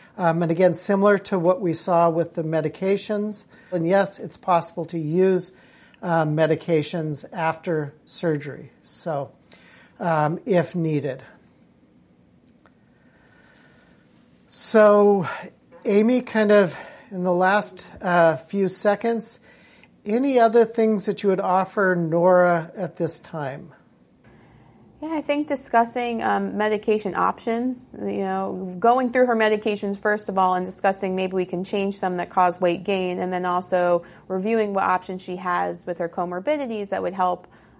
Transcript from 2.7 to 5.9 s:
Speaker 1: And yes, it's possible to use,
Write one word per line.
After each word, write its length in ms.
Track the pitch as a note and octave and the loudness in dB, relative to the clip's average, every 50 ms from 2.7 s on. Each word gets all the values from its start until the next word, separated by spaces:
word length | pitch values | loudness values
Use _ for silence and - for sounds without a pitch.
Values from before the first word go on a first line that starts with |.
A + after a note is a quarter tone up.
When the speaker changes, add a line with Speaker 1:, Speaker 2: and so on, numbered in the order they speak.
| D3+ - F#3 F#3+ G3+ G3 - - G#3+ G#3 G#3 G#3+ G3+ - - _ - - - - | -4 -4 -2 -2 -2 -2 -2 -4 -4 -4 -4 -6 -8 -12 -16 _ -20 -20 -14 -6
Speaker 1:
And 160 | F3+ E3+ E3 E3+ | -4 -2 0 2
yes, 300 | G3 G3 F#3+ F#3+ - - | 2 2 2 0 -4 -12
it's 180 | - D#3+ - | -14 -14 -14
possible 480 | - - F#3+ F3 E3+ - - - F3 D#3+ | -8 -2 0 2 2 0 -2 -10 -10 -10
to 120 | D#3 F3 E3 | -8 -8 -8
use, 540 | D#3 D3 D#3+ F3+ F#3 F#3+ F#3 F3+ F3 - - _ _ _ _ _ - _ | -6 -2 0 2 2 4 2 0 -2 -6 -16 _ _ _ _ _ -20 _